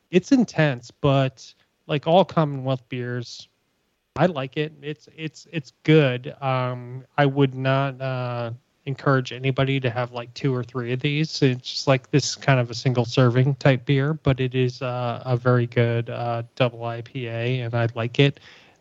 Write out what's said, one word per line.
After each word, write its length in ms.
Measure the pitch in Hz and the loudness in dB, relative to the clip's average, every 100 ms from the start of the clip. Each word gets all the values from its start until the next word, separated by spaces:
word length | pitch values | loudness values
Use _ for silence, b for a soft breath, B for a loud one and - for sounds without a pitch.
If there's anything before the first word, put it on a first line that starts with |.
| _ | _
it's 220 | 180 - | -2 2
intense, 580 | 269 202 - 151 120 - | 2 2 2 0 0 -10
but 600 | - 147 135 131 _ - _ _ _ - | -2 2 2 2 _ -20 _ _ _ -6
like 180 | 147 165 | -4 2
all 200 | 175 - | 4 4
Commonwealth 640 | 175 151 139 131 131 _ | 2 -2 -2 -4 -4 _
beers, 580 | 127 123 123 117 - - _ _ _ _ _ _ 131 | -8 -6 -6 -8 -16 -20 _ _ _ _ _ _ 0
I 80 | 180 | 0
like 320 | 147 135 156 | 0 -6 -4
it. 160 | 151 151 | -6 -6
It's, 260 | 143 151 - 147 | -12 -12 -16 -12
it's, 320 | 160 - - | -12 -12 -10
it's 180 | 165 - _ | -10 -10 _
good. 520 | - 156 135 123 143 - | 4 6 6 0 -8 -8
Um, 640 | 135 131 127 127 123 127 127 - | -2 -2 -2 -6 -10 -14 -8 2
I 80 | 143 | 2
would 300 | 135 139 131 | 4 0 2
not, 460 | 131 135 139 127 | 0 0 0 -4
uh, 500 | 135 127 123 120 117 120 _ _ 143 | -6 -4 -4 -6 -6 -8 _ _ -10
encourage 440 | 131 147 131 127 | -4 2 2 0
anybody 480 | 123 131 131 135 135 | -4 -4 0 0 0
to 100 | 127 | -2
have, 220 | 120 120 | -4 -6
like, 200 | 120 120 - | -8 -12 -6
two 180 | 143 | -4
or 100 | 127 | -2
three 300 | 117 131 120 | -4 -8 -6
of 60 | 131 | -4
these. 420 | 147 143 156 - | -2 -2 -4 2
It's 300 | 139 123 - | 2 2 -6
just, 160 | - - | -6 0
like, 240 | 131 - | 0 2
this 180 | 143 - | 0 0
is 60 | - | -4
kind 240 | - 131 | 0 2
of 100 | 117 | 2
a 60 | 117 | -2
single 280 | 135 123 | -2 0
serving 520 | 117 135 123 123 135 139 | 0 4 4 4 2 2
type 280 | 143 127 | 2 2
beer, 300 | - 135 143 | 2 0 0
but 260 | 160 139 131 | 0 0 0
it 140 | 127 | 0
is, 260 | 127 127 123 | 0 0 -2
uh, 400 | 127 123 120 117 131 | -8 -4 -4 -6 -2
a 100 | 123 | 0
very 300 | 127 123 117 | 4 2 2
good, 460 | 123 117 117 120 | 0 2 0 -4
uh, 320 | 120 120 117 117 - | -6 -4 -4 -6 -2
double 300 | 123 117 117 | -2 -2 -10
I 160 | 117 | -8
P 260 | 113 135 117 | -10 -10 -8
A, 340 | 113 120 131 | -4 -2 -2
and 120 | 117 | -2
I 140 | 117 117 117 | -2 -2 -2
like 240 | 117 - | -6 4
it. 200 | 139 - B B B B | 2 2 B B B B